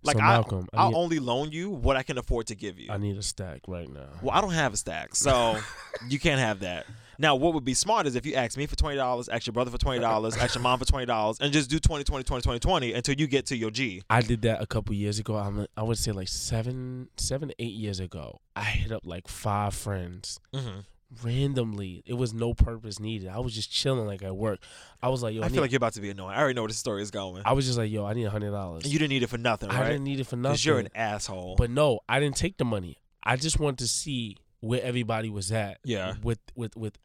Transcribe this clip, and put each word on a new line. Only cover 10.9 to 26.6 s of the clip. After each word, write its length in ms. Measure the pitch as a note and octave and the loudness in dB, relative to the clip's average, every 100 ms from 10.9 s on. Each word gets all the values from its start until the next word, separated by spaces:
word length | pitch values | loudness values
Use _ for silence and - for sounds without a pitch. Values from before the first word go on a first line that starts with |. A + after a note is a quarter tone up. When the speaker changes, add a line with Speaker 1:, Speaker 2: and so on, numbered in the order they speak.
| C#3 B2 | 2 2
Speaker 1:
dollars, 320 | A#2 G#2+ A2+ | 2 2 0
and 140 | C#3+ | 2
just 160 | C#3+ C3+ | 2 2
do 80 | D#3 | 4
twenty, 260 | - D#3 | 4 2
twenty, 200 | C#3+ D3 | -2 -4
twenty, 180 | B2+ C3+ | -2 -2
twenty, 180 | A#2+ A#2+ | 0 0
twenty 340 | E3+ F#3 B2 | 2 2 2
until 200 | A2+ A#2+ | -2 0
you 140 | C#3 D3+ | 0 4
get 180 | C3+ B2+ | 2 2
to 80 | B2+ | -2
your 140 | A2 | -2
G. 320 | A2 C3 F#2 - | -2 -4 -4 2
Speaker 2:
I 120 | A2+ | 2
did 180 | A2+ A#2 | 4 2
that 180 | A2+ A2 | 2 0
a 60 | G#2+ | -2
couple 300 | A2+ G#2 G#2 | -2 -2 -2
years 240 | G#2 G#2 | -2 -2
ago. 160 | A2 G#2+ | -2 -4
I'm, 320 | G2+ G#2 G#2 - | -2 -4 -4 -4
I 60 | |
would 160 | A2 A2+ | -2 0
say, 120 | - | 0
like, 180 | F#2+ F#2 | -2 -4
seven, 800 | - - A2+ A2+ B2+ B2+ B2+ B2+ - | -6 -2 -2 -2 -4 -8 -10 -12 -6
seven, 340 | - C3+ D3 - | -4 -2 -4 -6
eight 140 | A#2 G#2 | -6 -4
years 240 | G#2+ F#2+ | -4 -4
ago. 400 | F#2 - B1+ - _ - | -6 -8 -12 -14 _ -6
I 80 | |
hit 280 | G#2 G#2 F#2+ | 0 0 0
up, 140 | A2 F2 | -4 -8
like, 220 | F2 - | -12 -10
five 480 | - A2 G2+ G#2 - | -6 -2 0 0 -2
friends. 640 | - G2 F2 F2+ - - _ | -4 -4 -4 -10 -12 -14 _
Speaker 1:
Mm-hmm. 280 | C3+ B2 F#2+ G2+ - _ A#2 | -8 -8 -10 -16 -20 _ -8
Speaker 2:
Randomly. 800 | A#2+ B2 C#3 C3+ A#2 G#2 G2 F2 - | -2 0 0 0 -2 -4 -8 -10 -8
It 80 | |
was 200 | A#2+ B2+ | -2 -2
no 200 | A2+ A#2 | -2 -2
purpose 460 | A#2 - A2+ A2 G2+ | 4 4 4 -10 -8
needed. 300 | G#2+ A2 F#2 | -4 -4 -6
I 100 | G2 | -6
was 140 | B2+ | -6
just 180 | A2 G#2 | -4 -4
chilling, 360 | - C#3+ C3 G#2+ | 0 2 0 0
like, 160 | G2 | -6
at 120 | G2 F#2+ | -6 -2
work. 240 | A2 G2 - - - - | -2 -2 -8 -20 -20 -6
I 80 | B2 | -2
was 120 | C3 | 0
like, 100 | A#2+ A2 | -2 0
"Yo, 60 | |
I 40 | A2 | 2
Speaker 1:
I 20 | |
feel 60 | B2+ | 2
Speaker 2:
need," 60 | |
Speaker 1:
like 100 | C#3 | 4
you're 60 | C3 | 4
about 160 | A#2+ | 2
to 80 | G#2+ | -2
be 80 | G2+ | -8
annoying. 260 | G2 F#2+ G2 | -8 -6 2
I 40 | |
already 140 | D3 | 2
know 60 | B2 | 2